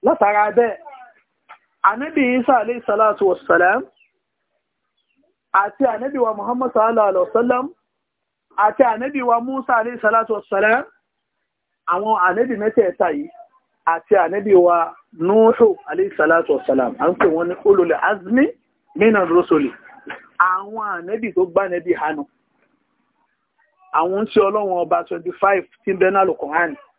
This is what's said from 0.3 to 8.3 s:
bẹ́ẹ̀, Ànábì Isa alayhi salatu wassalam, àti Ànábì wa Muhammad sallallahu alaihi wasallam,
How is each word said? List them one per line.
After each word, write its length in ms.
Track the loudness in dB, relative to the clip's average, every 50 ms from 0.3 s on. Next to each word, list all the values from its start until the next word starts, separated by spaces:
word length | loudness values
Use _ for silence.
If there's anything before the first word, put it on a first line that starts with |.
| 2 0 0 0
bẹ́ẹ̀, 260 | 2 0 0 0 -2 -8 -16 -20 -20 -20 -20 -20 _ _ _ _ _ _ _ _ -20 _ _ _ _ _ 0
Ànábì 400 | 0 0 0 -8 -6 -2 -2 0 0 0
Isa 200 | -2 0 2 0
alayhi 260 | 0 0 -2 -6 -6
salatu 460 | -4 -4 0 0 2 0 0 0 0 0
wassalam, 560 | 0 -2 0 0 2 2 4 2 2 0 -4 -10 _ _ _ _ _ _ _ _ _ _ _ _ _ _ _ _ _ _ _ _ _ _ _ _ _ _ _ _ _ _ _ _ -2
àti 300 | -2 -2 -2 -2 _ -2
Ànábì 320 | -2 -2 -4 -8 -8 -4 -2
wa 160 | -2 -2 -2
Muhammad 380 | -6 -6 -6 -4 -4 -4 -2
sallallahu 360 | 0 0 0 2 2 2 2 2
alaihi 180 | 2 0 -2
wasallam, 400 | 0 0 -2 0 2 0 0 -2 -6 -12 _ _ _ _ _ _ _ _ _ _ _